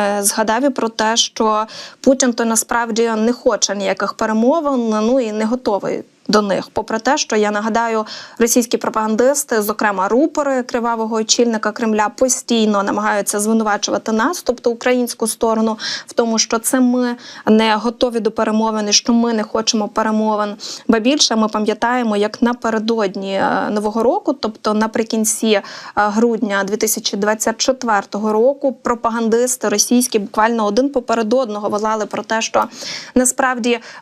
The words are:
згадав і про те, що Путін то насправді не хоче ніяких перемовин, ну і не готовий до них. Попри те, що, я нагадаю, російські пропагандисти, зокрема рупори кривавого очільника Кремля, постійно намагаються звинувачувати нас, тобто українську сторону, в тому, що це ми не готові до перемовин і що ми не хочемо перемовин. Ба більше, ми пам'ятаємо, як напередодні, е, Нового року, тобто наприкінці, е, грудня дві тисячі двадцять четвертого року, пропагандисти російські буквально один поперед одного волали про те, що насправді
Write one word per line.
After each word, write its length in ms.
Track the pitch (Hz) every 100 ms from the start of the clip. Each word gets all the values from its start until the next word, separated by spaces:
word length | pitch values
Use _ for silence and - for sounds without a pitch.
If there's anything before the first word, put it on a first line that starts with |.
| 202 202
згадав 440 | 202 - 214 254
і 60 | 277
про 200 | - 226
те, 280 | 226 220 226
що 480 | - - 220 214 220 - - -
Путін 320 | 254 269 254
то 120 | 233 226
насправді 680 | 220 - 240 233 220 233 220
не 160 | 220
хоче 420 | 247 254 208 - 202
ніяких 380 | 196 190 202
перемовин, 760 | - 220 220 240 320 285 262 226
ну 300 | 214 220 262
і 120 | 226
не 140 | 214 220
готовий 580 | 254 240 196 160 - - _ -
до 140 | 214
них. 280 | 208 - -
Попри 260 | - 202 220
те, 180 | 254 294
що, 180 | - 220
я 160 | 208
нагадаю, 540 | 208 226 226 233 226 214 - - -
російські 380 | 233 254 233 233
пропагандисти, 840 | - 220 220 220 247 277 - 226
зокрема 460 | 208 214 214 196 190
рупори 560 | 233 311 302 285 262
кривавого 520 | 247 247 233 226 220 226
очільника 560 | 220 - 240 220 214
Кремля, 380 | 208 226 214 208
постійно 760 | - 262 254 - 233 214 202
намагаються 560 | 196 208 214 208 196 208
звинувачувати 720 | 208 226 214 208 - 202 -
нас, 320 | 220 269 349
тобто 280 | - 240 240
українську 560 | 233 254 254 240 - 226
сторону, 500 | - 226 220 220 220 - - -
в 60 |
тому, 260 | - 233 220
що 200 | - 226
це 200 | - 262
ми 360 | 247 247 247 240 - - -
не 300 | 220 220 214
готові 440 | 226 233 247 233
до 120 | 214
перемовин 580 | 220 220 214 220 214 208
і 40 |
що 200 | 202 -
ми 200 | 233 233
не 100 | 220
хочемо 440 | 214 226 220 220 208
перемовин. 680 | - 220 214 214 214 208 208 - - -
Ба 120 | 226
більше, 360 | 226 294 - 226
ми 120 | 214
пам'ятаємо, 680 | 214 214 220 240 247 226 208
як 240 | 208 -
напередодні, 920 | 240 247 226 220 220 226 202 202 196
е, 360 | 190 190 190 190
Нового 340 | 208 208 226
року, 300 | 226 392 330
тобто 400 | 262 220 220 214
наприкінці, 760 | 208 220 226 226 226 214 - 226
е, 140 | 202 - - - -
грудня 680 | 208 208 240 226 208 196
дві 140 | 190 208
тисячі 400 | 220 220 - 196
двадцять 400 | 208 220 226 226
четвертого 760 | - 254 240 202 196 202 214
року, 400 | 214 247 277 277
пропагандисти 960 | 254 - 233 233 226 226 226 247 - 208
російські 500 | 202 - 247 240 220
буквально 460 | 202 - 214 233 208
один 240 | 208 277
поперед 440 | 277 247 226 214
одного 360 | 247 240 208 208
волали 360 | 208 214 220 202
про 180 | 208
те, 180 | 214 226
що 240 | 226 226 220 - - - - 247
насправді 640 | 254 - 262 247 233 233 - -